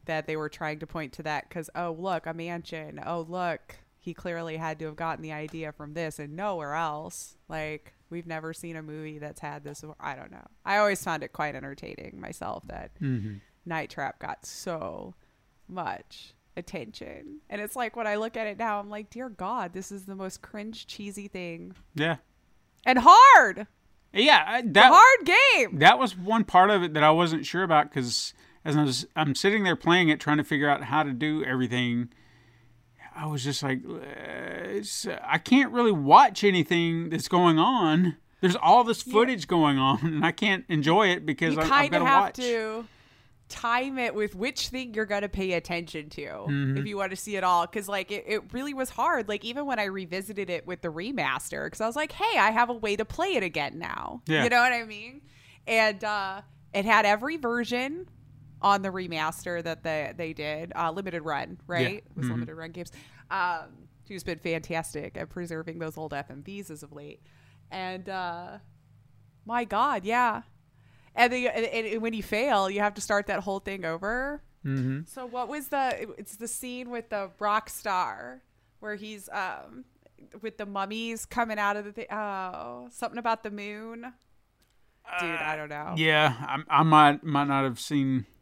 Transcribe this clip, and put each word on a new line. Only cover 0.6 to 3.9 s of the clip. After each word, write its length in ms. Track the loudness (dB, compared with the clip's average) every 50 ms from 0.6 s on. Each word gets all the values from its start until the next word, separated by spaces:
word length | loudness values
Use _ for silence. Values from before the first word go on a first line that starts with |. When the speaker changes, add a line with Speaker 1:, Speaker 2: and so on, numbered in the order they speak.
| -8 -8 -8 -10
Speaker 1:
to 60 | -12
point 280 | -12 -10 -10 -10 -10 -12
to 80 | -12 -8
that, 260 | -6 -6 -6 -8 _
'cause, 220 | -12 -12 -12 -10 _
oh, 220 | -8 -6 -6 -8 -8
look, 280 | -6 -4 -4 -4 -6
a 80 | -8 -10
mansion. 640 | -10 -8 -10 -10 -10 -10 -12 -14 -14 -14 -14 -16 -14 -10
Oh, 180 | -8 -8 -8 -8
look, 500 | -8 -8 -6 -4 -4 -4 -6 _ _ -20 -20 _ _